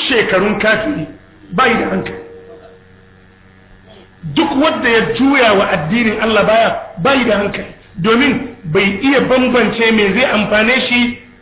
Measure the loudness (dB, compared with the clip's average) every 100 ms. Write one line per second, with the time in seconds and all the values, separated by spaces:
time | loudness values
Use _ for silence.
0 | -2 0 0 0 0 0 0 0 -2 -6
1 | -8 -14 -20 -20 -10 0 0 0 -2 -4
2 | -6 -12 -16 -20 -20 -20 -20 -20 -20 -20
3 | -20 -20 -20 -20 -20 -20 -20 -20 -20 -20
4 | -20 -16 -8 -2 0 2 0 0 0 0
5 | 0 0 2 4 4 2 0 -2 -2 0
6 | 0 0 0 2 2 2 2 -2 -10 -4
7 | 0 0 0 0 -2 -6 -12 -16 -20 -4
8 | 0 2 2 0 -6 -12 -4 0 0 0
9 | 2 2 2 2 2 2 0 0 2 2
10 | 2 2 0 0 0 0 2 0 0 0
11 | -2 -4 -16 -20